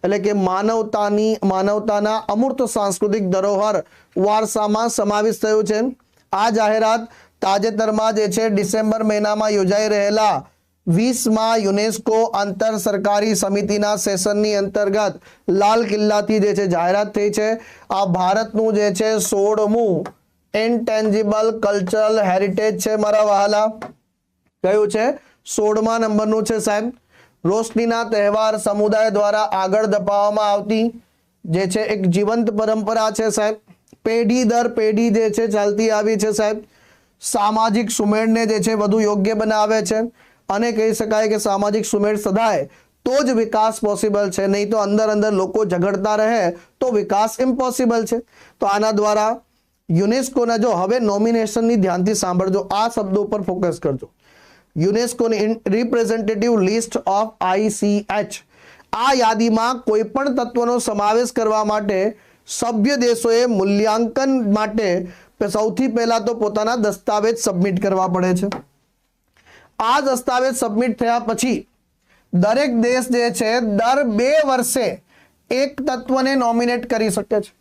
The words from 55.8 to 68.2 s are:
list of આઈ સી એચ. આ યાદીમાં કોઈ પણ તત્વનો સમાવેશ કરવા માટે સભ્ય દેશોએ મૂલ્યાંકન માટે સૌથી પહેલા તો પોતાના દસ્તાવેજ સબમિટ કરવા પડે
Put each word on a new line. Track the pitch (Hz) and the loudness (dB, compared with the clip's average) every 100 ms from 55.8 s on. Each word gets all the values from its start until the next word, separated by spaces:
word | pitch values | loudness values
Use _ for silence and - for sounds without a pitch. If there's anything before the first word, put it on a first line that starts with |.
| 233 240 226 233 208 214 233 226 | 0 0 0 -2 -2 -2 0 2
list | 185 226 226 - | 2 0 -2 -4
of | - 196 220 - | -2 -2 -2 -4
આઈ | 180 190 214 | -2 0 0
સી | 208 208 208 208 208 | 0 0 0 -2 -4
એચ. | 208 - _ _ - - _ | -4 -10 _ _ -20 -20 _
આ | 214 254 | -2 2
યાદીમાં | 269 220 220 233 220 233 247 | 4 2 2 2 2 0 -2
કોઈ | 226 214 | 0 0
પણ | 220 269 277 | 0 -2 -2
તત્વનો | 254 240 247 233 240 | -2 -2 -2 0 0
સમાવેશ | 240 208 208 226 240 | -2 -2 0 2 0
કરવા | - 220 214 | -2 0 0
માટે | 208 214 202 190 208 220 _ _ - | 0 -2 -2 0 -2 -4 _ _ -12
સભ્ય | - 233 220 220 | -6 -2 0 0
દેશોએ | 285 240 233 233 226 | 2 0 2 2 2
મૂલ્યાંકન | 247 208 196 202 214 220 233 247 269 262 208 | 2 0 0 2 2 0 0 -2 0 0 0
માટે | 208 214 220 202 180 180 - - _ 202 | 0 0 -2 0 -2 -4 -14 -20 _ -4
સૌથી | 214 214 202 262 | 0 -2 0 -2
પહેલા | 226 233 233 | 0 0 0
તો | 214 | -2
પોતાના | 233 208 214 214 | -2 -2 0 -2
દસ્તાવેજ | 240 208 196 - 208 220 226 | 0 -2 -2 -2 0 0 0
સબમિટ | 214 180 196 180 | -2 0 -2 0
કરવા | 202 190 185 | -2 0 0
પડે | 185 | 0